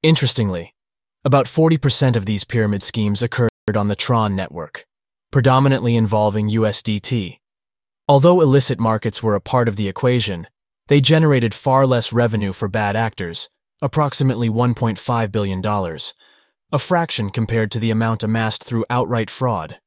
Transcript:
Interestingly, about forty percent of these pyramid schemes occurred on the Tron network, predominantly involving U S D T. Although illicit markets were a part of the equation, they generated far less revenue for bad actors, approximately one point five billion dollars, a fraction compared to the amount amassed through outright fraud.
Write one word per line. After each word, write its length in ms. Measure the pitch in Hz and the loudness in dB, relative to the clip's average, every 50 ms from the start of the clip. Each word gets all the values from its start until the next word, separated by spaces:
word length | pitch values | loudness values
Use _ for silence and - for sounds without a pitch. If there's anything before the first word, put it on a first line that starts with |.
| - | 4
Interestingly, 720 | 160 160 151 139 127 - - 113 101 92 87 85 - _ _ _ _ _ _ _ _ _ _ _ | 4 2 4 2 0 0 0 -2 -2 -2 -6 -8 -12 _ _ _ _ _ _ _ _ _ _ _
about 240 | 139 127 139 127 - | 2 2 2 2 0
forty 300 | - 160 160 160 165 151 | 0 2 4 4 4 2
percent 400 | - 143 - - 147 131 120 117 | 2 0 0 2 2 2 2 0
of 80 | 98 | 0
these 180 | 98 107 101 - | -2 -4 -4 -4
pyramid 400 | _ - 120 110 104 104 98 - | _ -2 0 0 0 0 -2 -2
schemes 400 | - - 117 107 104 101 101 120 | -4 -2 -2 0 0 0 -2 -2
occurred 260 | 120 - - 120 113 _ _ _ - 104 110 | -4 0 0 0 0 _ _ _ -2 -2 0
on 100 | 101 104 | 0 0
the 80 | 101 | -2
Tron 400 | - - - 123 113 110 104 98 | -2 0 0 0 0 2 0 -2
network, 500 | 95 92 - - 85 80 - _ - - _ _ _ _ _ _ _ _ _ | -4 -4 -6 -8 -12 -12 -12 _ -20 -20 _ _ _ _ _ _ _ _ _
predominantly 640 | - 135 120 135 127 131 135 139 135 123 101 120 117 | 0 2 4 4 4 4 4 4 2 2 0 0 2
involving 540 | 117 110 104 107 107 107 104 101 107 104 107 | 2 2 2 2 2 0 0 0 0 -2 0
U 160 | 107 113 110 | 0 0 0
S 180 | 107 101 - - | 0 0 -2 -4
D 160 | - 107 104 | -4 -4 -4
T. 400 | - - 127 117 95 87 - _ _ _ _ _ _ _ _ _ _ _ _ _ _ - | -4 -4 -4 -4 -4 -6 -10 _ _ _ _ _ _ _ _ _ _ _ _ _ _ 2
Although 320 | 143 139 135 175 180 185 | 4 6 6 6 6 6
illicit 360 | 165 143 131 143 131 - 131 90 | 6 6 4 4 4 2 -2 0
markets 460 | 113 110 110 107 - 113 - - - | 0 0 0 0 -2 -6 -6 -4 -2
were 120 | 110 104 | -2 -2
a 40 | 98 | -2
part 300 | - - - 127 117 117 | -2 -2 0 0 0 0
of 80 | 104 101 | -2 -4
the 100 | 107 98 | -6 -6
equation, 600 | 92 - - 127 123 123 104 104 95 85 85 - _ _ _ _ _ _ _ _ | -4 -2 0 0 0 0 0 -2 -6 -8 -10 -14 _ _ _ _ _ _ _ _
they 100 | 143 147 | 2 4
generated 540 | 131 131 160 160 160 151 143 131 120 113 104 | 4 4 4 4 4 4 4 2 2 0 -2
far 340 | - - 139 131 131 135 131 | -2 -2 2 2 4 4 4
less 240 | 127 120 110 - | 2 0 0 0
revenue 400 | - 117 120 117 110 107 104 98 | 0 2 2 2 0 0 -2 -4
for 160 | 92 - - 101 | -4 -6 -8 -4
bad 300 | 92 110 107 101 101 110 | -4 -2 -2 -2 -2 -2
actors, 500 | 113 113 - - 95 85 85 - - - _ _ _ _ _ _ | -2 -4 -4 -8 -10 -8 -8 -10 -10 -10 _ _ _ _ _ _
approximately 680 | - 135 - 156 151 143 - - 139 131 127 110 120 113 | -6 -4 -2 0 -2 0 0 0 0 0 0 0 -2 -2
one 240 | 110 113 120 123 117 | 0 0 0 0 0
point 260 | - 127 113 107 - | 0 -2 -2 -2 -4
five 320 | - - 123 117 113 104 | -4 -4 -2 -2 -2 -2
billion 300 | 92 110 104 98 95 92 | -2 -2 -2 -2 -4 -4
dollars, 520 | 92 107 104 101 95 85 80 76 - - - _ _ _ _ _ _ _ _ _ _ _ - | -4 -2 -2 -2 -2 -4 -6 -6 -8 -10 -10 _ _ _ _ _ _ _ _ _ _ _ -4
a 40 | 143 | -4
fraction 520 | - - 180 170 170 156 - - 107 98 | -2 0 0 0 0 -2 -4 -4 -4 -4
compared 420 | - - 113 104 113 113 110 104 | -4 -4 -4 -2 0 -2 -2 -2
to 80 | - 120 | -2 -4
the 100 | 110 113 | -2 -2
amount 320 | 110 110 113 113 113 104 | 0 0 0 0 -2 -2
amassed 440 | - 107 110 113 113 113 113 - - | -2 -2 0 0 0 -2 -4 -6 -8
through 200 | - 120 113 110 _ | -6 -4 -4 -2 _
outright 400 | 120 123 123 82 120 117 110 95 | -2 -2 -2 0 -2 -2 -2 -4
fraud. 500 | - - 131 127 113 90 78 76 - - _ | -6 -4 -4 -2 -2 -4 -6 -10 -14 -20 _